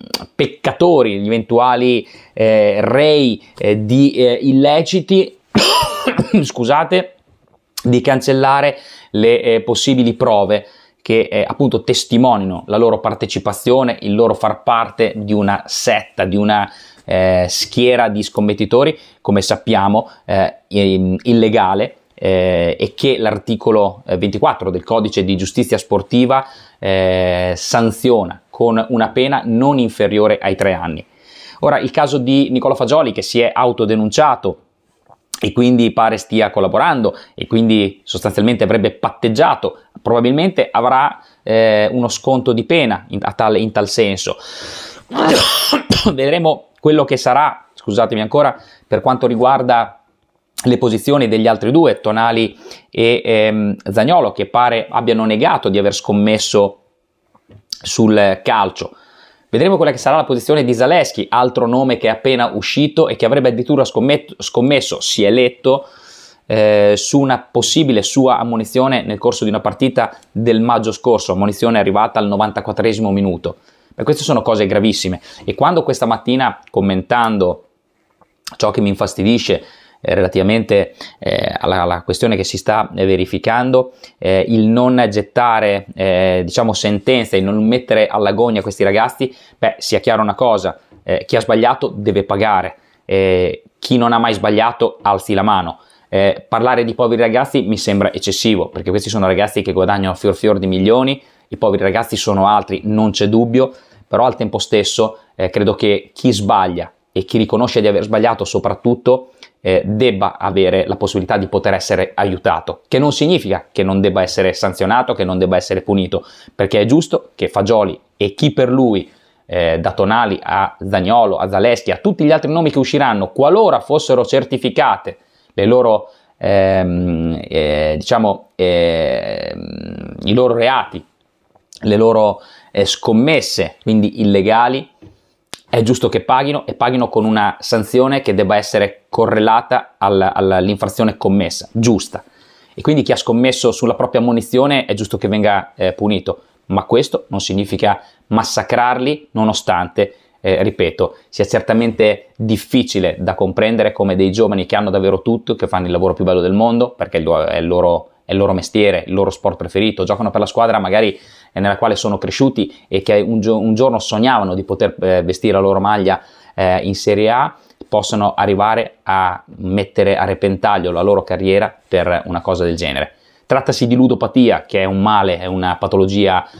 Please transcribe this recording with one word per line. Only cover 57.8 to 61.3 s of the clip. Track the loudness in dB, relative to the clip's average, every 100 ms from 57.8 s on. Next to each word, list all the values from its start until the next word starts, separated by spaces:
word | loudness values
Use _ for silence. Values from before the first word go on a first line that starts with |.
| -8 0 4 4 4 2
calcio. | 0 0 0 -4 -12 -14 _ _ _ _ _
Vedremo | 0 2 2
quella | 2
che | 0
sarà | 0 0
la |
posizione | 0 -2 0 0
di | 2
Zaleschi, | 2 2 2 0 -4
altro | -2